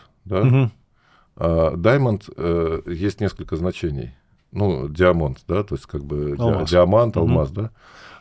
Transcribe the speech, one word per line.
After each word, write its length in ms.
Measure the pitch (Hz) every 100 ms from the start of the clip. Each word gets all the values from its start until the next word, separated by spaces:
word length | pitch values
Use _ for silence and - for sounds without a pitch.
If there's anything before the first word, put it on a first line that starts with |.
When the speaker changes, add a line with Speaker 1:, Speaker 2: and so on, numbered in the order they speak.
| _ _
Speaker 1:
да? 200 | - 95
Speaker 2:
Мгм. 280 | 127 131 123 - _ _ _ _ _ -
Speaker 1:
А, 380 | 82 82 80 85
diamond, 460 | 110 139 127 101 - -
э, 460 | 82 85 82 80 87
есть 280 | 82 98 -
несколько 360 | 98 - - 80
значений. 540 | 90 - 85 69 60 - _ _ _
Ну, 360 | 92 101 71 71
диамант, 500 | 78 90 87 73 64 -
да, 140 | 87
то 140 | - 69
есть 100 | -
как 180 | 76
бы 320 | 71 73 73 71
ди-, 60 |
Speaker 2:
Алмаз. 280 | 117 85 82
Speaker 1:
диамант, 460 | 90 87 107 120 87
Speaker 2:
Мгм. 80 | 107
Speaker 1:
алмаз, 200 | 120 71
да. 180 | 87 113 _ - - - -